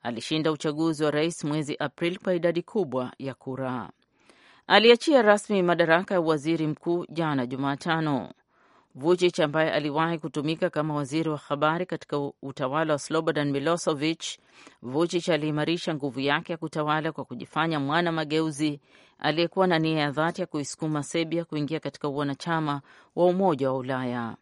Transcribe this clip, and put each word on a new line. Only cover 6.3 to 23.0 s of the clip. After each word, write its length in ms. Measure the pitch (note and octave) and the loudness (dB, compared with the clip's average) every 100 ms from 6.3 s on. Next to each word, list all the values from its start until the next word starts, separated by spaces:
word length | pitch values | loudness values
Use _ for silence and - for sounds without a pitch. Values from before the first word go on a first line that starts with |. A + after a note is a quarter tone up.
| D#3 D3 E3 D#3 | 0 2 0 0
mkuu 380 | D3+ - E3+ - | -2 -2 -2 -2
jana 360 | D#3 D#3+ C#3 B2 | -2 0 0 -2
Jumatano. 840 | C3 C#3 C#3 F3 D#3+ D#3 C3+ F#2 - _ _ _ _ _ B2+ | -2 -2 -2 0 0 2 -2 -4 -14 _ _ _ _ _ -4
Vučić, 440 | D3 F3 F3 - | 2 4 4 2
ambaye 320 | D3+ D3+ D#3+ | 0 2 2
aliwahi 480 | - D3 D3 D#3+ E3 | 0 0 0 0 -2
kutumika 500 | D#3 D3+ D3 D#3+ F3+ | -4 -4 -4 -2 -2
kama 260 | D#3 D#3 D3 | 0 -2 -2
waziri 340 | C#3 D3+ D#3+ | -2 -2 -2
wa 80 | D3+ | -4
habari 480 | - D3 D3+ E3 F3+ | -4 0 0 0 -4
katika 340 | D#3+ - D3 | -8 -6 -4
u-, 140 | C#3+ - | -4 -8
utawala 520 | C3+ - C3 C#3+ D#3+ | -12 -4 -2 0 0
wa 60 | D3 | 0
Slobodan 520 | - D#3+ D#3+ D3+ C#3+ | 0 -2 0 0 0
Milosevic, 720 | C#3 C#3+ E3+ - D3 D3+ E3 - - _ - - _ | 0 0 0 0 0 -2 -2 -8 -12 _ -20 -20 _
Vučić 480 | A#2 C3+ E3+ F3 E3+ | -6 -2 0 0 0
aliimarisha 680 | D#3 D#3 D3+ D3+ E3+ - D#3 | 0 0 -2 -2 -2 -4 -4
nguvu 240 | C#3+ A#2+ | -4 -2
yake 320 | C3+ D3 - | 0 0 -2
ya 40 | E3+ | -8
kutawala 540 | D#3+ D#3 D3+ D3+ D#3 | -6 -4 -2 0 -2
kwa 140 | D3+ - | -6 -12
kujifanya 540 | B2 - D#3 D#3+ D#3 | -12 -8 -2 -2 0
mwana 320 | C#3 D#3+ F3 | 0 0 0
mageuzi 680 | D#3+ D#3 D#3 D#3+ C#3+ D3+ C#3+ _ - _ _ | -2 -2 -2 -2 -2 -4 -4 _ -20 _ _
aliyekuwa 480 | - D3+ E3+ - F#3 | -2 0 0 2 4
na 120 | E3 | 4
nia 200 | D#3+ D#3+ | 2 2
ya 120 | D3 | 0
dhati 300 | C#3 E3 F3 | 0 -2 -2
ya 60 | F3+ | -6
kuisukuma 560 | D3 C#3 - D#3+ D3+ | -6 -6 -6 -4 -4
Serbia 420 | C#3 E3 D#3+ E3+ E3 | -2 -4 -2 -4 -4
kuingia 340 | D3+ C#3+ D#3 | -4 -4 -4
katika 280 | C#3+ - D3+ | -6 -6 -6
uanachama 720 | C#3 C#3+ C3+ - E3 D#3 C#3+ - - | -2 -4 -4 -2 -2 -2 -4 -8 -20